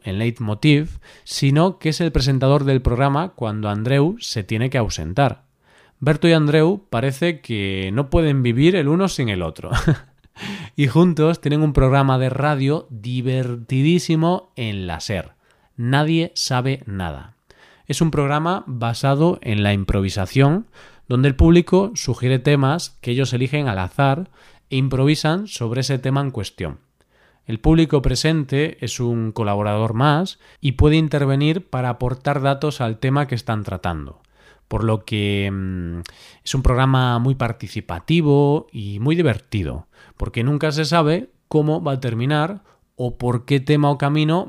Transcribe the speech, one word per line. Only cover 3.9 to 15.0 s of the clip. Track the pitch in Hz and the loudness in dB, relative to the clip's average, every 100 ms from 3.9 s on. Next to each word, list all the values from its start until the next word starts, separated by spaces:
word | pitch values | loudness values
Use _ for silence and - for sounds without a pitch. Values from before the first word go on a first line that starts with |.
| 139 156 226 | 2 0 -2
se | - 113 | -8 -8
tiene | 95 110 127 | -4 -2 -2
que | 131 | -2
ausentar. | 101 87 80 98 139 - _ _ _ _ _ - | -2 -4 -4 0 0 -2 _ _ _ _ _ -4
Berto | 131 156 170 | -2 2 4
y | |
Andreu | 160 147 156 160 202 - | 4 4 4 4 0 -4
parece | 117 135 135 170 151 | -4 -2 -2 -2 -4
que | - 107 98 95 95 | -6 -4 -2 -2 -2
no | 110 135 | -2 2
pueden | 170 156 139 | 2 4 2
vivir | 120 117 160 190 | 2 4 4 4
el | 143 | 2
uno | 170 190 | 2 0
sin | - 120 | -2 -2
el | 95 | -2
otro. | 82 - 82 - | -4 -8 -4 -2
<laughs> | - - - _ _ - - 196 131 - | 0 0 -4 _ _ -14 -12 -12 -8 -2
Y | 139 | 0
juntos | 156 180 151 156 165 | 4 4 4 0 0
tienen | 143 147 | -2 0
un | 156 | 2
programa | 135 131 139 135 131 | 2 4 4 4 2
de | 131 | 0
radio | 123 147 139 135 151 - | -2 -2 0 0 -2 -6
divertidísimo | 113 117 127 123 131 127 120 113 131 151 175 - 160 165 185 - - | -12 -8 -4 -2 -2 -4 -6 -4 0 2 2 2 0 0 -2 -6 -8
en | 113 101 90 | -6 -6 -6
la | |
ser, | 80 | -8